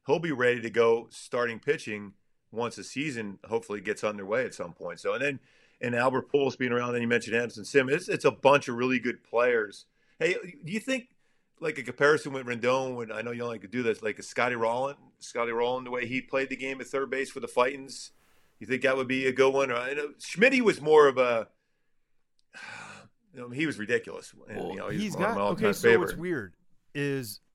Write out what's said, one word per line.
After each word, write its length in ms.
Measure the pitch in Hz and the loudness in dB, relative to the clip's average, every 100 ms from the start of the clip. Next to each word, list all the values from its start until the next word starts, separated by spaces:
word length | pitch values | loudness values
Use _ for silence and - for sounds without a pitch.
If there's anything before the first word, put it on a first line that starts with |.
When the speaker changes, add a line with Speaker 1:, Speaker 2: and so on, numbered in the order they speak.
| - | -2
Speaker 1:
he'll 120 | 165 | 0
be 140 | 170 | 0
ready 280 | 127 123 120 | 0 2 2
to 100 | 113 | 0
go 360 | 107 117 117 117 | 2 4 2 -2
starting 500 | - - 123 120 110 | -18 -6 -2 -2 -2
pitching 540 | - 131 - 104 101 - _ _ _ | -2 -2 -4 -10 -10 -18 _ _ _
once 260 | 107 117 107 | -6 -6 -6
the 80 | |
season 540 | 92 131 151 120 104 98 | -10 -8 -6 -6 -8 -12
hopefully 360 | - 113 113 104 | -4 -4 -4 -6
gets 220 | 98 101 | -4 -2
underway 420 | 107 104 95 117 | -2 -4 -4 -2
at 100 | 113 | -4
some 180 | - 87 | -6 -10
point. 280 | 80 87 85 | -10 -12 -6
So, 120 | 101 | -4
and 80 | 110 | -2
then 180 | 143 135 _ _ _ - | -2 -4 _ _ _ -8
and 120 | 123 | -4
Albert 380 | 120 127 131 127 | 0 2 0 0
Pujols 240 | 147 135 - | 0 0 0
being 160 | 123 | -2
around, 220 | 120 123 | 0 -2
and 80 | 120 | -2
you 60 | 117 | 0
mentioned 280 | 120 113 113 | 0 0 -2
Anderson 280 | 120 107 98 | -2 -6 0
Simmons. 360 | 143 131 156 | 2 4 2
It's, 60 | 185 | -2
it's 160 | 170 | 0
a 60 | 147 | 2
bunch 380 | - 135 143 - | 4 6 6 4
of 80 | 120 | -2
really 220 | 127 127 | 0 0
good 240 | 120 - | -2 -6
players. 600 | _ 113 123 117 104 - - _ _ - | _ 0 2 2 0 -8 -20 _ _ -4
Hey, 180 | 165 185 180 - | -2 -2 -8 -14
do 80 | 156 | -8
you 80 | 214 | -6
think, 280 | 262 262 - _ _ _ _ _ | -2 -4 -6 _ _ _ _ _
like, 160 | 160 139 | -6 -6
a 60 | |
comparison 500 | 120 - 143 151 151 | -8 4 4 4 0
with 140 | 135 123 | -8 -6
Rendon, 480 | 120 120 131 131 123 | -2 0 0 0 -6
when 140 | 110 | -8
I 80 | 107 | -8
know 120 | 117 | -8
you 80 | 120 | -6
don't 80 | 120 | -6
like 120 | 113 | -8
to 60 | 101 | -8
do 140 | 120 | -2
this, 180 | 117 104 | 0 0
like 160 | 110 - | -2 -6
a 40 | |
Scotty 320 | - - 120 | -6 -2 0
Rowland, 420 | 120 113 120 139 143 - _ | 2 0 0 -2 -6 -18 _
Scotty 340 | - 120 117 | -8 -2 -2
Rowland, 340 | 117 120 127 123 | 0 0 0 -4
the 40 | |
way 160 | 123 117 | -6 -4
he 140 | 131 | -4
played 260 | - 135 135 | -2 -2 -2
the 80 | 131 | -6
game 240 | 131 131 | -8 -8
at 60 | 127 | -4
third 240 | 139 135 | -4 -2
base 200 | 131 131 | -4 -4
for 100 | 131 | -8
the 80 | 117 | -2
Fightins, 640 | - 127 139 135 117 - _ _ _ _ - | 2 2 0 -10 -14 -16 _ _ _ _ -14
you 60 | 110 | -4
think 160 | 127 | 0
that 140 | 135 135 | 2 2
would 120 | 127 | 0
be 180 | 131 131 | 0 2
a 60 | |
good 200 | 127 135 | 4 4
one? 180 | 135 135 | 4 2
Or, 40 | 120 | 0
I 160 | 127 | -2
know 140 | 147 147 - | -4 -6 -10
Schmitty 400 | - 165 247 262 | -10 4 4 6
was 200 | 220 120 | 4 2
more 280 | 151 156 143 | 8 10 10
of 100 | 127 | 8
a, 300 | 123 113 - _ _ _ _ _ _ _ _ _ _ | 2 2 -2 _ _ _ _ _ _ _ _ _ _
<sighs> 800 | - - - - - - _ _ | -20 -18 -16 -16 -20 -20 _ _
you 60 | 131 | -18
know, 100 | 123 | -10
he 160 | 123 160 | -2 -2
was 120 | 104 | -2
ridiculous. 540 | 104 117 - - - - - | 0 0 0 -14 -16 -20 -12
And, 100 | 104 | -8
Speaker 2:
Well, 120 | 87 | -6
Speaker 1:
you 60 | 95 | -6
know, 120 | 95 | -6
he 80 | 107 | -4
was 60 | |
Speaker 2:
he's 120 | 208 - | -4 -2
Speaker 1:
one 60 | |
of 40 | 196 | -2
Speaker 2:
got, 40 | 196 | 0
Speaker 1:
my 40 | |
all-time 220 | 202 185 214 | 0 0 0
Speaker 2:
okay, 60 | |
so 260 | 196 117 113 | 4 6 6
what's 140 | 117 | 4
Speaker 1:
favorite. 60 | - | -4
Speaker 2:
weird 360 | 180 156 95 - _ - _ | -4 -4 -6 -14 _ -20 _
is 460 | 147 143 135 117 - _ | -4 -2 -4 -6 -14 _